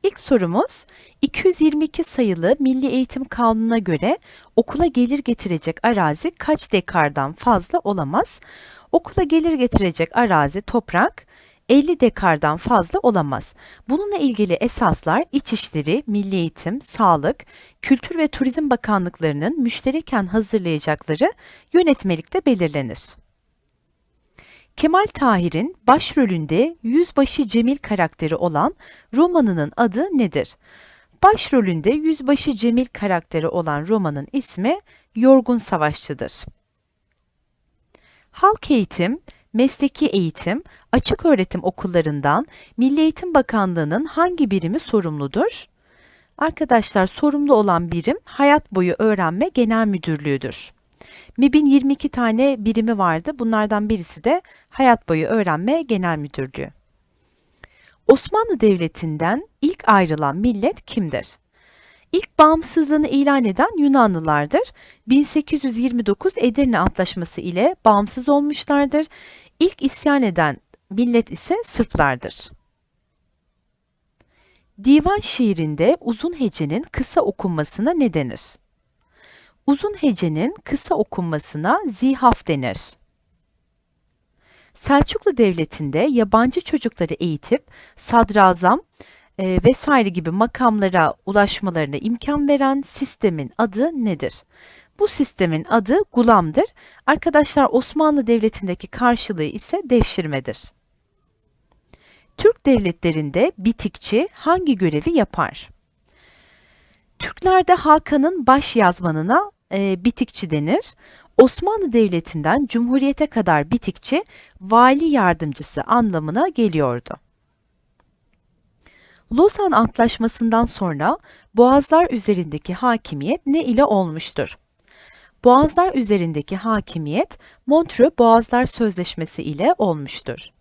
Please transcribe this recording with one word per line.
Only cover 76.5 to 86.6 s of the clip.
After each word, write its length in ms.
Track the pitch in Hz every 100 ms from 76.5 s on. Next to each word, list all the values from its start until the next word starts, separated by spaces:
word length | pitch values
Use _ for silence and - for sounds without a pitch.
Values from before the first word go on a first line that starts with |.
| - 147 175
kısa 380 | 320 - 262 -
okunmasına 720 | - - 190 160 151 - 233
ne 220 | 339 254
denir? 260 | 160 131 - - - _ _ _ _ _ _ _ - _ _ -
Uzun 280 | 285 415 403
hecenin 540 | 294 196 175 156 226 415
kısa 300 | - 285 -
okunmasına 840 | 302 214 - 175 151 - 151 170 330 370
zihaf 580 | 202 262 262 254 - -
denir. 500 | 147 127 95 - - _ _ _ _ _ _ _ _ _ _ _ _ _ _ _ _ _
Selçuklu 640 | - - 277 - - - 262
Devleti'nde 600 | 214 170 156 - 151 139
yabancı 640 | 262 247 214 220 247 359